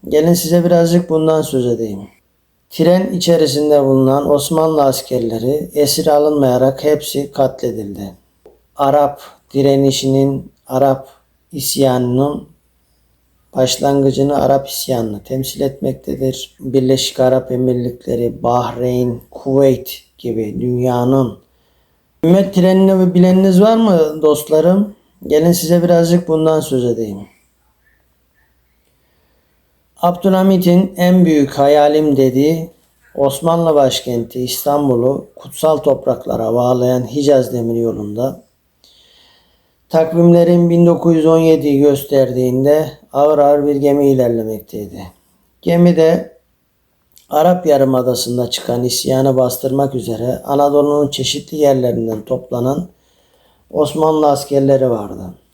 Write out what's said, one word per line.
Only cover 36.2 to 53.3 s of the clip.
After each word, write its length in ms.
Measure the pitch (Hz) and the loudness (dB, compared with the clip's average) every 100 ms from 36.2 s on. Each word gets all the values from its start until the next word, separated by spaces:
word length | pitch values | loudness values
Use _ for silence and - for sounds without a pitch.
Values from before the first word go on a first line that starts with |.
| - 113 113 | -4 -4 -2
bağlayan 600 | 117 123 127 123 127 120 | 0 0 0 0 0 -2
Hicaz 380 | 135 143 139 117 | -2 2 2 2
Demiryolu'nda 880 | 120 117 117 117 104 104 104 131 - _ _ _ _ _ _ _ _ _ _ _ _ _ _ _ | -4 -4 -2 -4 -4 -8 -6 -6 -8 _ _ _ _ _ _ _ _ _ _ _ _ _ _ _
takvimlerin 840 | 160 160 170 170 170 170 175 170 | -2 0 2 4 6 4 4 2
bin 160 | 170 170 | 4 4
dokuz 300 | 165 170 160 | 2 2 2
yüz 100 | 156 | 4
on 120 | 165 | 4
yediyi 420 | 160 160 143 139 | 4 2 2 2
gösterdiğinde 1120 | 147 139 143 139 131 123 127 127 135 151 147 - _ | 2 2 0 0 0 0 -2 0 2 2 0 -10 _
ağır 260 | 139 147 147 | 0 2 4
ağır 280 | 143 147 143 | 4 2 0
bir 100 | 147 | 0
gemi 340 | 143 143 139 | 0 2 2
ilerlemekteydi. 920 | 131 123 117 110 107 - 107 98 87 92 _ _ _ _ _ | 2 0 -2 -6 -10 -12 -14 -14 -16 -18 _ _ _ _ _
Gemide 760 | - 170 175 160 160 175 - _ _ _ _ _ _ _ _ _ _ | -2 4 4 4 2 2 -4 _ _ _ _ _ _ _ _ _ _
Arap 360 | 151 170 180 175 | 0 2 0 2
Yarımadası'nda 840 | 139 135 131 123 123 - 123 120 | 2 2 0 -2 -4 -4 -4 -4
çıkan 340 | - - 120 | -6 -6 -4
isyanı 520 | 123 - 135 131 135 127 | -4 -4 -2 0 2 2
bastırmak 580 | 123 - 135 135 139 | -2 -2 -4 -2 -4
üzere 480 | 131 113 110 120 127 | -4 -8 -6 -6 -8
Anadolu'nun 640 | - 143 143 143 147 147 143 | -4 0 2 2 2 0 -2
çeşitli 460 | 143 127 151 - 156 | -4 -6 -6 -8 0
yerlerinden 680 | 143 135 123 117 113 110 | 2 2 0 -2 -4 -8
toplanan 640 | - 131 - 123 123 147 180 _ _ _ _ | -6 -8 -6 -6 -4 -4 -8 _ _ _ _